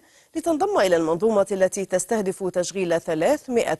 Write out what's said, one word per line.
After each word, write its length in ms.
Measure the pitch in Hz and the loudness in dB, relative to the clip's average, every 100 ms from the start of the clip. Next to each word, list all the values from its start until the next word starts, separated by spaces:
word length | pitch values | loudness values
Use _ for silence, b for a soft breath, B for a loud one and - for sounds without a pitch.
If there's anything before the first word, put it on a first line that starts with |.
| b b b 320 | b b b -6
لتنضم 440 | 339 302 403 370 | -2 0 0 2
إلى 160 | 190 170 | 4 2
المنظومة 520 | 160 170 220 208 196 | 2 0 2 2 0
التي 340 | 190 185 202 185 | 2 0 0 -2
تستهدف 580 | 185 - 226 190 - | -2 -2 -2 -2 -4
تشغيل 580 | 185 180 170 190 180 165 | -4 -2 -4 -4 -2 -2
ثلاثمائة 760 | - 156 180 294 - 240 - 160 | -2 0 0 0 0 -2 0 -2